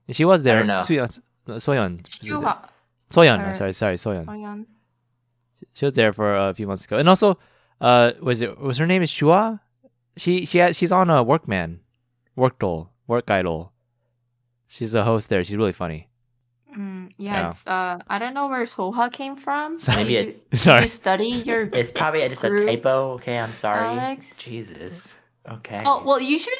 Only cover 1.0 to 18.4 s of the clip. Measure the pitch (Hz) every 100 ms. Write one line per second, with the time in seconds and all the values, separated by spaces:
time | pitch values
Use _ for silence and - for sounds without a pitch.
1 | 120 - _ _ - 113 147 135 95 87
2 | - - 107 - 208 - - _ _ _
3 | - 170 156 107 98 95 98 92 107 90
4 | 113 92 80 214 208 208 226 _ _ _
5 | _ _ _ _ _ _ - - 143 127
6 | 107 101 104 101 98 92 101 95 - 110
7 | 165 185 208 175 _ _ _ - 123 123
8 | 120 - 127 117 113 - 139 123 170 185
9 | 165 - 147 185 226 214 _ _ _ _
10 | _ - 175 180 - 175 175 165 170 185
11 | 175 147 117 156 - 95 82 87 _ _
12 | _ _ _ - 127 - 98 82 85 _
13 | - 120 - 98 90 80 87 _ _ _
14 | _ _ _ _ _ _ _ - 113 113
15 | 107 113 - 98 90 104 104 - 87 80
16 | - _ _ _ _ _ _ 233 196 190
17 | 180 - 202 196 170 170 - 185 180 180
18 | - 208 240 277